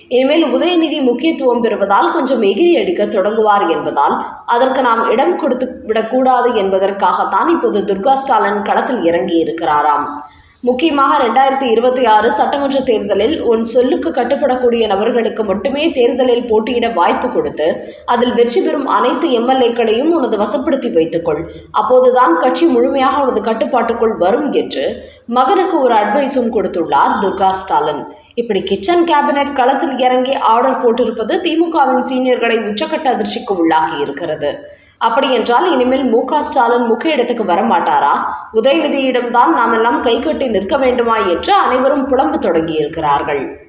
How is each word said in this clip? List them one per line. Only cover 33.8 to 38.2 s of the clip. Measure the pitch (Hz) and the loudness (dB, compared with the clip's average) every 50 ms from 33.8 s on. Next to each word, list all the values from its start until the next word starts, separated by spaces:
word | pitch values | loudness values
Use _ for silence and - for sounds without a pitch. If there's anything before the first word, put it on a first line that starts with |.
| 165 - 170 143 | 0 0 -2 -4
இருக்கிறது. | 143 139 139 - 175 151 156 - 147 143 - - - - - - _ _ _ - | -6 -6 -6 -8 -6 -6 -6 -4 -4 -4 -6 -6 -12 -16 -20 -20 _ _ _ -4
அப்படியென்றால் | - 233 233 269 269 262 254 220 202 - 240 247 349 | -2 -2 0 0 0 0 0 0 0 2 2 2 2
இனிமேல் | 381 285 254 247 254 262 277 277 | 2 2 2 2 0 0 0 0
மு | - 220 240 269 | 2 0 0 0
க | - 320 294 | 0 -2 -2
ஸ்டாலின் | 285 - - 277 240 233 240 240 247 | -2 -2 0 0 2 2 2 0 2
முக்கிய | 226 214 220 - 320 302 | 0 -2 0 0 -2 0
இடத்துக்கு | 247 240 240 233 226 214 | 0 0 -2 -2 -4 -2
வரமாட்டாரா? | 180 170 190 220 233 190 170 170 170 151 139 139 143 151 - | -2 0 0 2 2 0 0 0 0 0 2 2 2 0 0